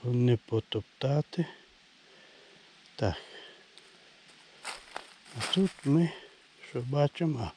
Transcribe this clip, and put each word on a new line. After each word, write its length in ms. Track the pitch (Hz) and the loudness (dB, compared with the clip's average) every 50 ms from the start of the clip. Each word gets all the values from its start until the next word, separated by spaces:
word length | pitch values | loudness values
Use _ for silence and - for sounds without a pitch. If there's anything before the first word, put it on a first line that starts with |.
| - | -2
Не 340 | 123 123 123 123 123 120 110 | 0 2 2 4 4 4 2
потоптати. 1080 | - - - 110 - - - 113 - - _ _ - 135 139 147 151 - - - 165 - - - - - - - - _ _ _ - - - - - - - - - - - - - - - - - - - | 0 -2 -4 -4 -4 -2 -6 -6 -6 -8 _ _ -2 0 0 0 -2 -2 -4 -4 -4 -4 -6 -20 -20 -20 -20 -20 -20 _ _ _ -20 -20 -20 -20 -20 -20 -20 -20 -20 -20 -20 -20 -20 -20 -20 -20 -20 -20 -8
Так. 200 | - - 101 85 - - - - - - - - - - - - - - - - - - - - - - - - - - - - - - - - - - - - - - - - - - - - 123 | -2 -2 -2 -2 -2 -10 -18 -20 -20 -20 -20 -20 -20 -20 -20 -20 -20 -20 -20 -20 -20 -20 -20 -20 -20 -20 -20 -20 -20 -20 -20 -20 -18 -14 -14 -14 -14 -18 -16 -16 -16 -16 -16 -20 -20 -20 -16 -10 -8
А 160 | 104 - - | -4 -2 2
тут 180 | 180 196 185 - - - | 2 2 2 0 -2 0
ми 260 | 135 143 160 175 160 - - - - - - _ - _ - - - | 4 4 6 4 4 0 -8 -18 -20 -20 -20 _ -20 _ -20 -20 -8
що 120 | - 123 | -6 -6
бачимо? 720 | 120 123 135 147 147 147 - - 175 160 151 123 117 85 - | -4 -2 0 2 2 2 2 0 -2 -2 0 -2 -4 -8 -8